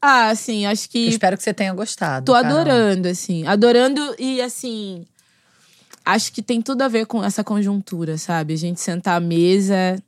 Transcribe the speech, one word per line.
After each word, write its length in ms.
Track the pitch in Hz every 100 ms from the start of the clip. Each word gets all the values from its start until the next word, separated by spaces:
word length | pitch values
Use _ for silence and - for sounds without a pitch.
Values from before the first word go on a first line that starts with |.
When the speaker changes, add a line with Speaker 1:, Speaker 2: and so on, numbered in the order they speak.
Speaker 1:
Ah, 280 | 285 262 220
assim, 360 | 220 - 214 202
acho 220 | 214 -
que 180 | 233 233
Speaker 2:
Eu 40 |
espero 260 | 226 202 190
que 60 |
você 100 | -
tenha 200 | 208 196
gostado, 500 | 185 214 - 165 131 131
Speaker 1:
tô 60 |
Speaker 2:
Carol. 260 | 247 240 294
Speaker 1:
adorando, 480 | 330 247 214 190 180
assim. 380 | 180 - 175 156
Adorando 680 | 208 233 240 254 277 285 -
e, 220 | 262 262
assim, 640 | 247 - 254 220 202 180 165 _ _ _ _ _ _ _ _ -
acho 280 | - 202 -
que 80 | -
tem 200 | 214 240
tudo 200 | 226 262
a 60 | 269
ver 180 | 226 220
com 160 | 226
essa 200 | 202 196
conjuntura, 720 | 208 208 202 202 190 175 165 156
sabe? 380 | - 165 156
A 20 | 160
gente 240 | 170 175
sentar 360 | - 175 185 175
à 40 |
mesa 800 | 170 170 175 190 196 196 185 185